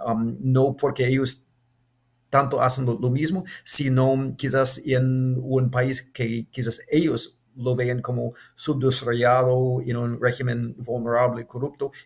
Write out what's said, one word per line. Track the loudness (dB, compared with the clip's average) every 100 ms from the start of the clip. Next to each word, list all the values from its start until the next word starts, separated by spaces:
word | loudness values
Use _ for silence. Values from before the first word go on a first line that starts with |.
Um, | -4 -2 -4 -4
no | 0 2 2 0
porque | -2 0 0
ellos | 2 2 0 _ _ _ _ _ _ _ _ _
tanto | 0 2 2
hacen | 2 2
lo, | 2 -2
lo | -2
mismo, | 0 0 -2 -6 -6
sino | 4 4 6 2 2 2 -2 -4
quizás | 0 4 6 6 4
en | 0 2 0 -2 -2
un | -2 0 0
país | 0 0 0
que | -2 -6 -6 -6 -8
quizás | -6 -4 -4 -2
ellos | 0 0 -2 -6 _ _ -8
lo | -4 -2
ven | -2 -4
como | -6 -6 -6 -10 -18
subdesarrollado, | -8 -4 0 0 0 0 0 2 4 2 0 0 -2
en | -4 -4
un | -4 -2
régimen | -2 -2 -4 -4 -6 -10
vulnerable, | -8 -6 -2 0 0 -2 -10
corrupto. | -10 -10 -8 -10 -10